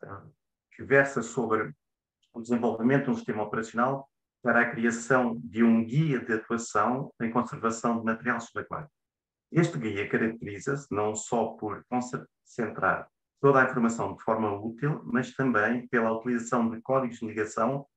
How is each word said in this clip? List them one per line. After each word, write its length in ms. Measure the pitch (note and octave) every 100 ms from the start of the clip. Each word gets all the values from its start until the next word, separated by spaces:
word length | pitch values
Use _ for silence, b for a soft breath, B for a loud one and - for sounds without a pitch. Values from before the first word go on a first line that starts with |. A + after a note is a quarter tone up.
| - G2+ - _ _ _ _
que 100 | -
versa 400 | G2+ C#3 C3+ B2
sobre 500 | A2+ - A2+ A2 - - _ _ _ _ _
o 60 | A#2
desenvolvimento 640 | A#2 A#2+ A#2 A2 A#2+ C#3
de 60 | C3+
um 40 |
sistema 300 | A2+ - G#2+
operacional 640 | G#2+ A2+ A2 A2 B2+ C#3 - _ _ _
para 180 | A#2+ A#2
a 100 | B2
criação 720 | A#2 A#2 A2+ - C3 A#2+ A2+
de 200 | - G#2
um 220 | A#2 A2+
guia 360 | A2+ C3+ D#3+ B2
de 140 | A2
atuação 800 | A2 - A#2 A#2 G#2+ A2 B2+ C#3+ -
em 100 | A2+
conservação 680 | A#2+ A#2 - A2+ A2 B2 A2+
de 60 |
material 360 | A2+ A2+ B2 A2+
subaquático. 520 | - G#2+ - - - _ _ _ _ _ -
Este 280 | D#3+ D#3+ -
guia 300 | G#2+ G2 G#2
caracteriza-se 800 | A#2 A2+ - G2+ G2+ C#3 C#3+ -
não 240 | G2+ G#2+
só 340 | G#2+ - A#2+ A2+
por 300 | - G#2+ F#2+ -
concentrar 1200 | B2 B2 C3 - _ _ - G#2+ - F#2 - - _ _ _
toda 200 | C#3 C3
a 40 |
informação 500 | B2+ B2 A2+ A2+ G2+
de 80 | -
forma 300 | - G#2+ G#2+
útil, 480 | G2+ A2+ A2+ D3 D#3
mas 300 | - A#2+ B2
também 540 | - C3+ G#2+ A2 B2 A#2+
pela 240 | B2 A2+
utilização 560 | A2 B2+ A#2+ A2+ B2 A2+
de 120 | A#2
códigos 360 | - C3 B2 -
de 80 | A2
ligação 600 | G#2+ G#2+ - A2+ C#3 -